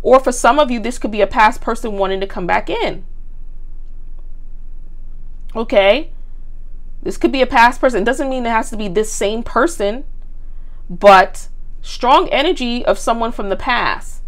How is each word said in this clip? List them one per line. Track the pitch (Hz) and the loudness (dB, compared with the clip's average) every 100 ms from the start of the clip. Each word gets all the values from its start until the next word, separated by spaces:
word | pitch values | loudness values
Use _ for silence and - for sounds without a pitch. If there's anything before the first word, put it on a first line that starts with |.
Or | - 254 | 6 4
for | 269 | 4
some | 247 240 262 | 2 2 4
of | 294 | 2
you, | 240 | 0
this | 208 247 | -4 -4
could | 226 | -4
be | 208 | 0
a | 196 | 2
past | 254 220 - | 6 4 4
person | - 233 233 202 | -2 -2 -2 -2
wanting | 190 190 | 0 0
to | 196 | -4
come | - 175 | -4 0
back | 185 - | 0 0
in. | 440 339 - - - - - - - - - - - - - - - - - - - - - - - - - - | -2 -2 -4 -8 -8 -8 -8 -8 -8 -8 -8 -8 -8 -8 -8 -8 -8 -8 -8 -8 -8 -8 -8 -8 -8 -8 -8 -8
Okay. | - 226 233 196 233 320 - - - - - - - - - | -4 2 4 6 4 0 -8 -8 -8 -8 -8 -8 -8 -8 -6
This | - - | -6 0
could | 262 | 0
be | 262 | 2
a | 247 | 2
past | 262 233 - | 6 6 6
person. | 277 240 | 2 2
It | 220 | 0
doesn't | 269 277 | 0 -2
mean | 262 233 | -2 0
it | |
has | 226 - | 0 -2
to | 214 | -4
be | 208 | -2
this | 175 220 | 0 -2
same | - 202 220 | 0 -2 -2
person, | 233 - 330 - 202 240 - - - - - - - - - | -2 2 0 0 -2 -2 -6 -8 -8 -8 -8 -8 -8 -10 -8
but | 175 202 190 - - - - - - | 4 8 8 8 0 -6 -6 -6 -6
strong | - - 247 294 359 | -6 -2 4 4 4
energy | 240 294 311 247 240 - | 2 2 0 -2 -2 0
of | - | 0
someone | - 226 226 | 0 0 0
from | 220 208 | -2 -2
the | 185 | -2
past. | - 240 165 95 - - | 0 0 0 -2 -6 -8